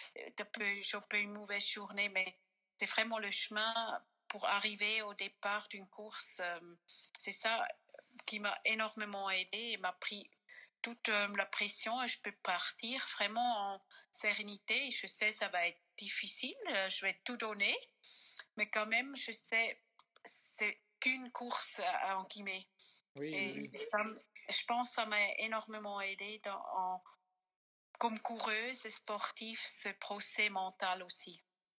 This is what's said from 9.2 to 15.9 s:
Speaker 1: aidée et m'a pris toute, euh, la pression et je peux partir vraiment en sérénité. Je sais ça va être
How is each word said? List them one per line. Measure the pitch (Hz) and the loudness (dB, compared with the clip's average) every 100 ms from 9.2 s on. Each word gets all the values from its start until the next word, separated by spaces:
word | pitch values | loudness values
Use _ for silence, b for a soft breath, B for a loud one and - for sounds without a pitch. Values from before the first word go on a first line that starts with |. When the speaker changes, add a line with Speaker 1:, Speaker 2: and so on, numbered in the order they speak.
| 196 | 0
Speaker 1:
aidée | 190 185 208 233 | 0 -2 -4 -4
et | 202 | -4
m'a | 185 | -4
pris | - - 208 - _ - B B _ | -4 -6 -6 -10 _ -20 B B _
toute, | - 240 - | -8 -4 2
euh, | 208 202 202 | 2 2 2
la | 196 | 0
pression | - 208 - 220 240 | 0 2 4 4 2
et | 240 | 0
je | - | 0
peux | 208 - | -2 -4
partir | - 175 - - 226 262 - | 0 0 0 -4 -4 -4 -2
vraiment | - 202 220 247 220 202 | 0 0 2 2 2 0
en | 196 _ b b | -4 _ b b
sérénité. | - 214 202 208 202 - 233 277 | 0 2 0 -2 -8 0 0 2
Je | - 208 | 0 0
sais | - 214 | 2 4
ça | 214 202 | 2 2
va | 180 175 | 2 0
être | - _ | -2 _